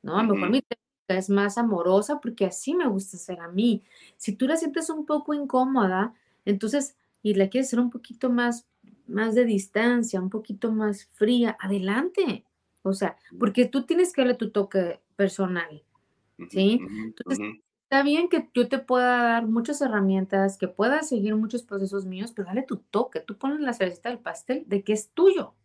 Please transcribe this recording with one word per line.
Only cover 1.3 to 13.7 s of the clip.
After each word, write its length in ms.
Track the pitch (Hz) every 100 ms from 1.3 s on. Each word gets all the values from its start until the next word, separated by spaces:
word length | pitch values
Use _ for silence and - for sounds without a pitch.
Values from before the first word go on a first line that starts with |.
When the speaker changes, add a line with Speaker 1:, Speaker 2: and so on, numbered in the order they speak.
| 196 202 214
Speaker 1:
amorosa 640 | 233 180 180 190 208 294
porque 240 | 240 233
así 280 | 185 - -
me 120 | 349 294
gusta 300 | 196 190 180
ser 240 | - 175
a 80 | 170
mí. 340 | 180 233 208 _ - - _
Si 160 | -
tú 120 | 202 262
la 80 | 330
sientes 320 | 320 320 311
un 160 | 311
poco 280 | 302 302 302
incómoda, 800 | 294 277 254 262 262 190 185 226 _ _ _
entonces, 500 | - 196 214 285 269 _ _ _
y 120 | 208
la 140 | 196 196
quieres 180 | 247 262
hacer 100 | 233
un 80 | 247
poquito 400 | 240 - - 254
más, 380 | 240 240 233 _ _ - _ -
más 280 | 202 226
de 80 | 220
distancia, 760 | 240 196 - 208 233 240 233 190
un 80 | 185
poquito 420 | 214 220 196 233
más 340 | 220 214 202 -
fría, 440 | _ 214 247 233 -
adelante. 840 | 190 202 185 226 359 381 330 - _ _ _ _
O 100 | 190
sea, 240 | 190 180 - -
Speaker 2:
Ujú. 80 | 175
Speaker 1:
porque 260 | 214 220
tú 200 | 247